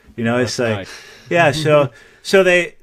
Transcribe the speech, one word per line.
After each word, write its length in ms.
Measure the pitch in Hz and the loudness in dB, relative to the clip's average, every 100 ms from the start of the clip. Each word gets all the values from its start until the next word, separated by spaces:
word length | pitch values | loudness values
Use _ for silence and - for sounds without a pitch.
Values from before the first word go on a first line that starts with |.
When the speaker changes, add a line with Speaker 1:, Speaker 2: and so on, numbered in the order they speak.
| _ - | _ -8
Speaker 1:
You 80 | 113 | -4
know, 100 | 120 | -2
Speaker 2:
Oh, 40 | |
Speaker 1:
it's 160 | 120 - | -2 -4
Speaker 2:
that's 120 | 117 | -4
Speaker 1:
like, 80 | 107 | -4
Speaker 2:
nice. 220 | 92 - - - - | -8 -18 -20 -20 -4
Speaker 1:
yeah, 220 | 170 160 | 0 2
Speaker 2:
<laughs> 120 | 147 | 0
Speaker 1:
so, 260 | 151 147 135 - - _ | 0 2 0 -6 -20 _
so 220 | - 196 | 0 2
they, 320 | 185 180 170 - | 4 2 0 -10